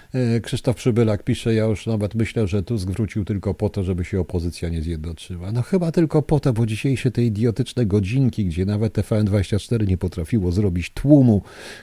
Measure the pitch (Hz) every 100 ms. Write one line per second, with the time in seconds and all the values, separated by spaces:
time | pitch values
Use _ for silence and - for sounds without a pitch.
0 | - 127 120 117 - 131 - - 135 110
1 | 110 107 - 120 120 113 110 104 - 110
2 | 104 110 107 - 104 101 90 117 92 92
3 | 107 110 95 101 98 90 104 - 90 90
4 | 87 98 90 90 85 - 87 82 80 82
5 | 80 80 - 90 90 117 120 190 165 170
6 | 160 156 143 151 139 113 113 107 139 131
7 | 131 117 120 101 120 101 123 - 113 101
8 | 95 127 131 - 95 82 95 104 110 -
9 | 98 107 107 104 95 101 - 117 101 92
10 | 90 - 82 117 90 87 104 87 85 -
11 | 139 147 127 101 - - - -